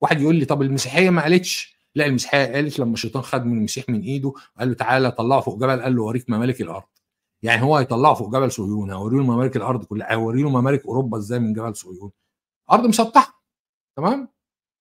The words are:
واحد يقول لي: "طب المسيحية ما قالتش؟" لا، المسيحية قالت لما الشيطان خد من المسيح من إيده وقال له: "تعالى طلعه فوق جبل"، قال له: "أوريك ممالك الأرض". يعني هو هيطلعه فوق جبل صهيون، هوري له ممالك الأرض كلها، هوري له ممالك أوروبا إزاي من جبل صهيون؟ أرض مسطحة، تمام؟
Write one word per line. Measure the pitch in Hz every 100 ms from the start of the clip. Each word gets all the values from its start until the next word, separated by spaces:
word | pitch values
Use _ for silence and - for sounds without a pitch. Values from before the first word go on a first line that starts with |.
واحد | 143 156
يقول | 147 165
لي: | 135
"طب | 143
المسيحية | 135 135 127 151 185
ما | 175
قالتش؟" | 151 180 180 - - _ _ 147
لا، | 147
المسيحية | 127 - 143 127
قالت | 135 147 143
لما | 120
الشيطان | 113 113 135
خد | 123 135 120
من | 117
المسيح | 107 - -
من | 110
إيده | 95 139 135 - - -
وقال | 127
له: |
"تعالى | 117 113 131 127
طلعه | - 113 135
فوق | 117 107
جبل"، | 131 127
قال | 127 123
له: |
"أوريك | 110 123 -
ممالك | 110 123 127
الأرض". | 92 92 - _ _ _ _ _
يعني | 110 117
هو | 131 151
هيطلعه | 127 117 147
فوق | 127 104
جبل | 131 131
صهيون، | - 98 104 98
هوري | 95 104 131
له |
ممالك | 131 120 127 120
الأرض | 104 120 98
كلها، | 104 113
هوري | 113 113 120
له | 147
ممالك | 127 131 139 -
أوروبا | 123 131 110
إزاي | 101 123
من | 113
جبل | 107 113 101
صهيون؟ | 92 92 101 - _ _ _ _ -
أرض | 208 240
مسطحة، | 214 226 - - _ _ _ _ _ _ -
تمام؟ | 165 277 254 _ _ _ _ _